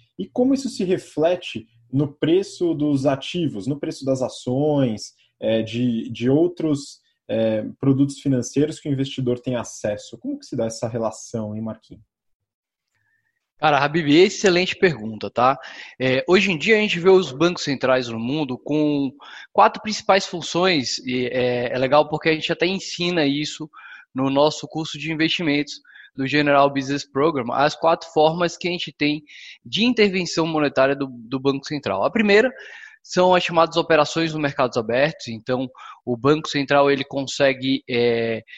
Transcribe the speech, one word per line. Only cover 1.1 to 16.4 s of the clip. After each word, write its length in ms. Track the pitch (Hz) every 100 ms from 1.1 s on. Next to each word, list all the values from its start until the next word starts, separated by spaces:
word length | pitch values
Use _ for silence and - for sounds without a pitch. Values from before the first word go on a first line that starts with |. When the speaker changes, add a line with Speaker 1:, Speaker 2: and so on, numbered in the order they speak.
| - 165 180 - 113 - _ _
Speaker 1:
no 200 | 131 147
preço 600 | - 151 175 196 - 175
dos 320 | 151 147 139 139
ativos, 640 | 135 - 180 156 104 104
no 120 | 147
preço 240 | 160 156
das 200 | 135 131
ações, 920 | 120 - - 127 151 143 127 104 - - _ _
é, 220 | 110 113
de, 480 | 107 117 123 113 113
de 220 | 110 120
outros, 640 | 143 175 - 160 143 - - _ _ -
é, 340 | 113 113 110 110 -
produtos 400 | 135 131 139 -
financeiros 580 | 143 131 117 139 151 147
que 100 | 151
o 20 |
investidor 480 | 135 139 - 120 123
tem 160 | - 123
acesso. 640 | 110 - 110 104 - -
Como 220 | 285 285
que 80 | -
se 80 | 135
dá 100 | 113
essa 220 | 113 117
relação, 680 | 117 113 - - 117 107 107
hein, 60 |
Marquinhos? 420 | 110 110 _ - _ _ _ _ _ _ _ _ _ _ _ _ _ _ _ _
Speaker 2:
Cara, 180 | 151 143
Habib, 320 | 143 160 147
excelente 640 | 151 202 - 202 175 180 -
pergunta, 540 | 190 120 107 107 101
tá? 280 | - 127 135 - - - -
É, 240 | 127 131 135
hoje 240 | 185